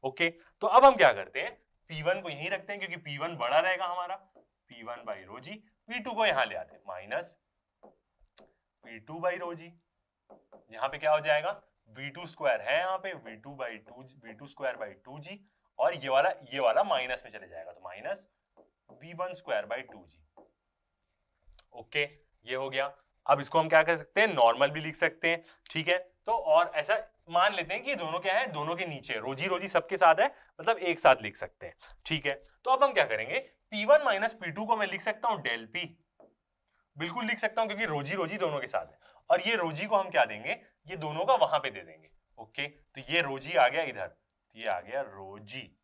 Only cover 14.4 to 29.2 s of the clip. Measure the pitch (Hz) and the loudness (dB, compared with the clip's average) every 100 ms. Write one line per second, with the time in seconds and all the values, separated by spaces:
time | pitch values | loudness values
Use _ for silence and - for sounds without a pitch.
14.4 | 143 - - 117 107 92 123 147 151 202 | -20 -6 -6 -6 -10 -12 -18 -18 -16 -18
15.4 | _ _ _ - 143 143 131 135 165 - | _ _ _ 0 0 0 2 4 4 0
16.4 | 123 139 123 127 202 143 127 123 120 104 | -8 0 4 4 2 0 0 -6 -8 -18
17.4 | 95 82 82 90 90 95 139 202 - _ | -14 -14 -14 -16 -16 -12 -10 -10 -12 _
18.4 | _ _ _ _ _ - 165 170 185 180 | _ _ _ _ _ -20 -18 -10 -8 -10
19.4 | - 113 104 120 131 104 87 _ _ - | -4 -4 -4 -8 -10 -20 -20 _ _ -20
20.4 | - _ _ _ _ _ _ _ _ _ | -20 _ _ _ _ _ _ _ _ _
21.4 | _ - _ 120 113 147 143 - _ _ | _ -20 _ -20 -6 -2 -2 -6 _ _
22.4 | 113 131 135 135 139 - _ _ - 143 | -8 -6 -4 -2 -4 -6 _ _ 2 2
23.4 | 139 165 160 160 160 165 156 - 220 156 | 4 0 6 6 6 0 -2 2 2 6
24.4 | 117 120 139 151 156 151 165 160 165 165 | 6 6 2 2 -8 -2 -2 0 -2 -2
25.4 | - - - 160 160 180 180 _ - 220 | -6 -20 -8 -6 0 0 -2 _ -4 -2
26.4 | 214 - 175 156 151 214 - _ - 175 | 4 4 4 -2 0 -2 -2 _ -4 2
27.4 | 196 190 160 202 254 254 160 170 190 196 | 2 2 -4 -6 -4 -6 -4 -4 0 0
28.4 | 254 156 147 170 180 143 120 117 | -2 -4 -4 -4 -6 -8 -8 -6